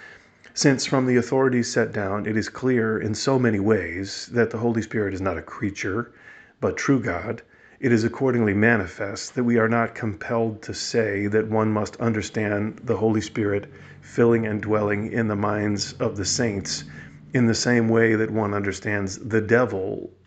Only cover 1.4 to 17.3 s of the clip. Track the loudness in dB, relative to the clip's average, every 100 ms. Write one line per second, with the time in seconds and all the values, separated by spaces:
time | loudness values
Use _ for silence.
1.4 | 2 0 0 0 -2 -2 -4 -4 -2 -4
2.4 | -4 -4 0 0 0 -2 -4 -2 0 2
3.4 | 2 2 2 2 0 -8 -8 -10 -4 0
4.4 | 0 0 -2 0 -2 -2 -2 -2 -4 -4
5.4 | -8 -6 -6 -6 -6 -4 -6 -12 -20 -20
6.4 | -20 -4 -4 0 2 2 0 -4 -6 -8
7.4 | -12 _ -20 -2 2 4 2 0 0 2
8.4 | 2 4 4 4 -2 -8 -8 -8 -8 -2
9.4 | 2 4 4 2 0 -4 -6 -6 -4 -2
10.4 | -2 -4 -10 -10 -4 0 0 0 0 0
11.4 | 2 2 2 2 -2 -2 0 0 -2 -2
12.4 | 0 0 -2 -4 -4 0 2 2 -2 -2
13.4 | 0 -2 -4 -16 -20 -20 -6 2 4 4
14.4 | 2 -2 0 0 2 0 -2 -2 0 0
15.4 | 0 0 0 -2 -4 -4 -4 -2 -4 -2
16.4 | -2 -2 -6 -8 -10 -16 -18 -20 -2